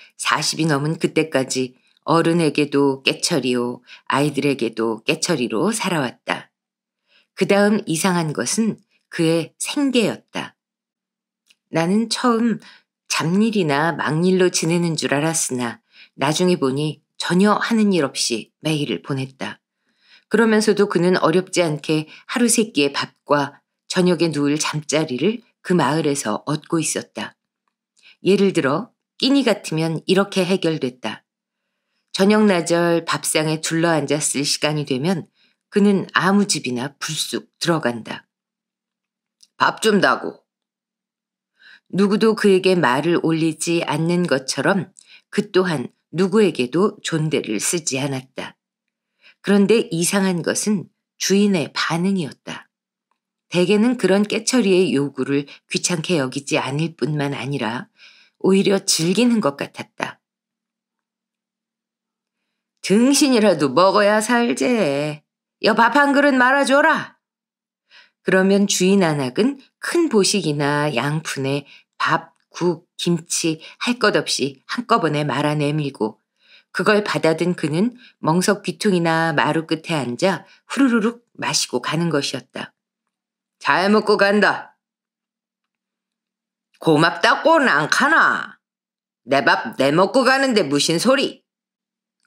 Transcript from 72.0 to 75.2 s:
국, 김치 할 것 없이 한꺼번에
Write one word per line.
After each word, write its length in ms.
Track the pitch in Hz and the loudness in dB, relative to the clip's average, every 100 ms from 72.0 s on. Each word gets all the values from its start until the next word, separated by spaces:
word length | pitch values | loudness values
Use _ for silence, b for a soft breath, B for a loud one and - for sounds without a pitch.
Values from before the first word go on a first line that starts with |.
| - 160 - _ _ | -2 -2 -4 _ _
국, 380 | - 175 170 _ - | -4 -4 -4 _ -6
김치 640 | - 170 165 - 170 156 B B | -2 -2 -4 -4 -4 -6 B B
할 200 | - 247 | -6 0
것 160 | 208 170 | 0 0
없이 460 | - - 139 - - | -2 -4 -4 -8 -12
한꺼번에 580 | - 247 226 160 147 | -8 -2 0 0 -2